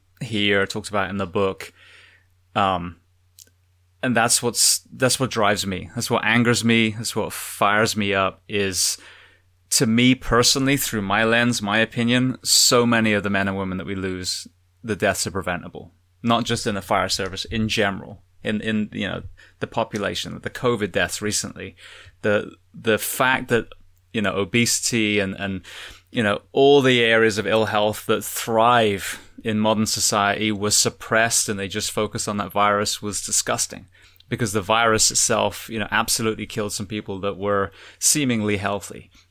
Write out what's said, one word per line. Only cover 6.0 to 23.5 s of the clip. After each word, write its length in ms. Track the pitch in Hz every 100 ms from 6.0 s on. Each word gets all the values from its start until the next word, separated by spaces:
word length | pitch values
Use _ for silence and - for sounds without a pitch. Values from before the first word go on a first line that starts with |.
| -
what 160 | 113
angers 400 | 107 117 120 117
me. 260 | 117 113 110
That's 260 | 107 113 113
what 160 | 90
fires 640 | - - - 104 104 113 107
me 180 | 101
up 260 | 98 95 - -
is, 500 | 104 98 87 - - - - - _ _ _ -
to 160 | - 123
me 280 | 117 127
personally, 600 | 127 - 117 120 143 135 139
through 260 | - 110
my 220 | 98 104
lens, 360 | 113 117 120 117
my 180 | 101 107
opinion, 600 | 110 - 117 123 127 -
so 420 | - - - 123 120
many 260 | 117 110
of 120 | 104
the 60 | 98
men 180 | 98 98
and 80 | 98
women 180 | 95 92
that 80 | 85
we 100 | 98
lose, 500 | 95 92 92 - - _ _ _
the 120 | 110 101
deaths 300 | 104 92 -
are 60 |
preventable. 600 | 90 90 87 87 - - _ _ _
Not 220 | 117 117
just 240 | 120 120 120
in 80 | 98
the 60 |
fire 260 | - 101 95
service, 360 | - 95 95 -
in 220 | 113 110
general, 540 | 110 101 92 - - _ _
in, 160 | - 107
in, 300 | 110 107 104
you 160 | 98 98
know, 160 | 90 90 - - -
the 80 | -
population, 720 | - 113 107 98 92 87 90
the 100 | -
covid 420 | - 127 117 101
deaths 280 | 98 87 -
recently, 540 | 107 101 101 - 92 - - - - -
the, 300 | 107 104 - - _
the 240 | - 113 107
fact 520 | - - 131 127
that, 180 | 123